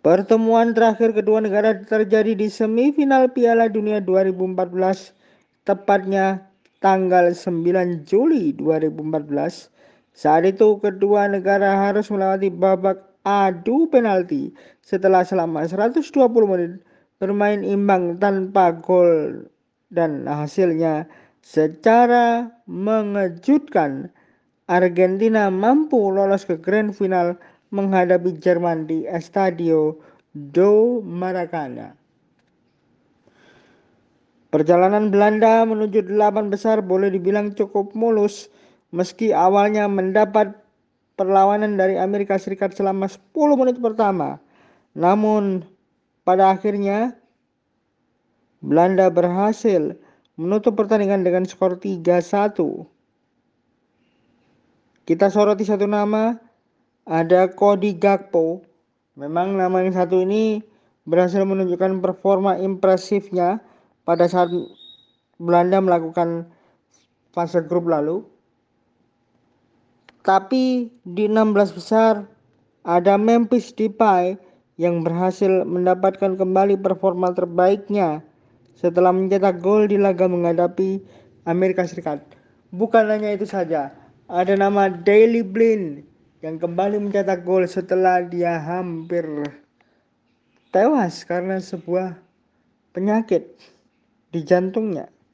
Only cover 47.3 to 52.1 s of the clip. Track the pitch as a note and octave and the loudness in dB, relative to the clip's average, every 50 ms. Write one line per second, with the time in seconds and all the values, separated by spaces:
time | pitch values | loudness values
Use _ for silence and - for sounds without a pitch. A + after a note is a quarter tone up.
47.3 | _ _ _ _ _ _ _ _ _ _ _ _ _ _ _ _ _ _ _ _ | _ _ _ _ _ _ _ _ _ _ _ _ _ _ _ _ _ _ _ _
48.3 | _ _ _ _ _ _ - C#3 C#3+ D#3+ E3+ F#3 F#3+ F#3 F#3+ F#3 E3+ F3 F3 F3 | _ _ _ _ _ _ -6 0 2 2 4 4 4 2 2 2 2 2 0 0
49.3 | F3 F#3 G3+ G#3+ A3 - - A3+ G3 F3 D3+ D3 F3 - _ _ _ _ _ _ | 0 0 -2 -2 -2 -2 0 0 0 0 0 -2 -8 -12 _ _ _ _ _ _
50.3 | _ - D#3+ F3 G3+ G#3+ G#3 B3 G#3 G#3+ G#3+ G3+ A3 G#3+ G#3 F#3+ G3+ G3 F#3 F3+ | _ -8 -4 -2 -2 0 0 0 0 0 -2 0 0 0 0 0 0 0 0 0
51.3 | F3 F#3 F#3 F#3 - _ F#3+ F#3 F3+ F3+ - G3+ F#3+ F3 E3 F3 | 0 0 -2 -4 -4 _ -2 -2 -2 -4 -8 -8 -8 -4 0 0